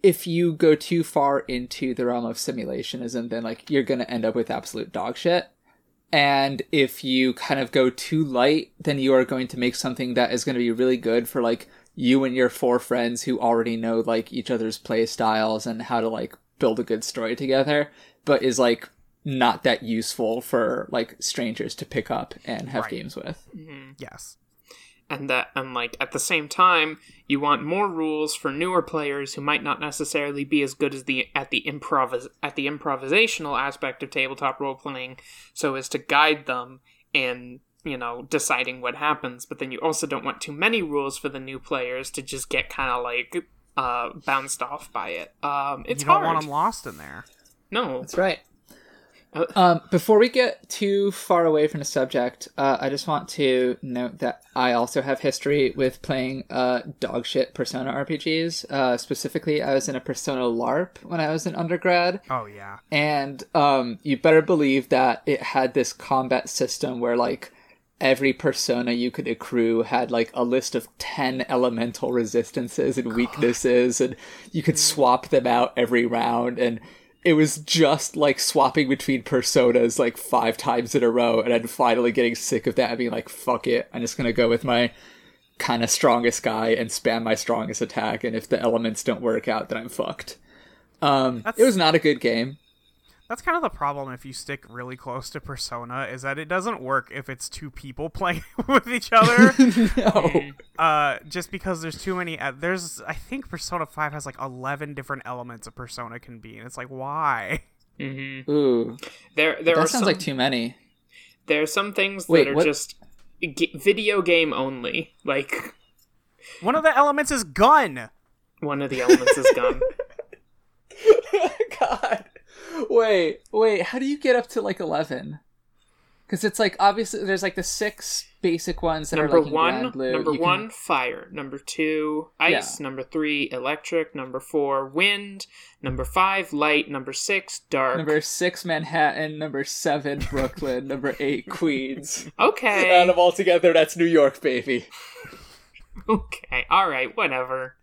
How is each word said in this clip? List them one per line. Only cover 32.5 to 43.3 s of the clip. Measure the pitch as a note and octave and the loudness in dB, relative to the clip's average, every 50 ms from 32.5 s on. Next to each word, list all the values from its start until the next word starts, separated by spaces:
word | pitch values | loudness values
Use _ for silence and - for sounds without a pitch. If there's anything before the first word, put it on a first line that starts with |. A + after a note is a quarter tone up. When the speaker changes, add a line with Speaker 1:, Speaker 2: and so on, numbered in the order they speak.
| - | -6
Speaker 3:
the | - C#3 C#3+ | -4 -4 -4
improvisational | D3+ C#3+ - D#3 C#3 B2+ C3 C3+ D#3 G#3 A#3 A3+ - - D#3+ D3 C#3 A#2+ | -6 -4 -4 -4 -4 -4 -2 0 2 2 2 2 0 -6 -6 -4 -2 -2
aspect | C3 C#3 C3+ - - C3+ B2 - C#3+ | -2 -4 -6 -6 -8 -8 -6 -8 -12
of | C#3 | -6
tabletop | - D3 C3 C3 C3+ C3 C#3+ C3+ B2+ - | -4 -2 -2 -2 -4 -4 -4 -4 -4 -2
role | C#3+ C#3 C3+ | -6 -6 -6
playing, | C3 _ D3 C#3 B2+ B2+ B2+ C3 - - - - - - _ _ | -8 _ -12 -10 -10 -12 -14 -16 -20 -20 -20 -20 -20 -20 _ _
so | - - D3 C3+ | -4 -2 -2 -2
as | C3+ C3 - | -2 -6 -6
to | - C#3+ | -6 -8
guide | C#3+ _ - C#3+ D3+ D#3 D#3 D3 C#3 | -4 _ 4 4 6 6 4 0 -2
them | - B2+ B2 B2 B2+ C3 C3 _ _ _ _ _ _ | -4 -4 -4 -6 -10 -16 -20 _ _ _ _ _ _
in, | _ C#3+ C3 B2 B2 B2 B2 B2 B2 C3 _ _ _ _ _ | _ -2 -2 -2 -4 -6 -10 -16 -18 -20 _ _ _ _ _
you | D#3+ C#3 B2+ | -10 -8 -6
know, | B2 A#2+ A#2+ A#2+ C3 C#3 | -6 -8 -8 -10 -10 -4
deciding | - D3+ - - C#3 B2 B2+ B2+ B2+ B2+ | -2 -2 0 0 -2 -2 -2 -4 -6 -6
what | B2 B2 A#2+ | -6 -8 -6
happens. | - D3 D3+ D3+ D3 - B2+ B2 B2 - _ | -4 -2 -2 -2 -2 -4 -10 -10 -12 -14 _
But | C#3+ - | -10 -10
then | C#3 C3 | -10 -10
you | C3 - | -8 -4
also | - D#3+ D#3 - - C#3+ | -2 -2 -2 -2 -4 -4
don't | C#3+ - - | -4 -6 -6
want | C#3 - - | -6 -8 -8
too | - - D3 | -10 -12 -6
many | C#3+ F3+ A3 A#3 A3+ F3+ | -2 -2 0 0 0 -2
rules | D#3 D3 C#3+ C#3 C#3 C3+ - | -2 -2 -4 -4 -4 -8 -8
for | - - | -10 -10
the | C#3 C3+ | -10 -10
new | C3 C3 C3+ B2+ | -14 -12 -14 -14
players | - - D#3+ C3+ B2+ B2 B2+ B2+ C3+ - | -8 -6 -6 -4 -4 -4 -6 -8 -10 -8
to | - - | -10 -10
just | D3 - - C3+ - - | -10 -8 -10 -10 -8 -4
get | - C3+ C3+ - | -2 -2 -2 -4
kinda, | - - C3+ C3 B2 B2 | -6 -6 -4 -2 -2 -2
like, | B2 A#2+ A#2+ B2 A#2+ _ | -4 -4 -4 -6 -6 _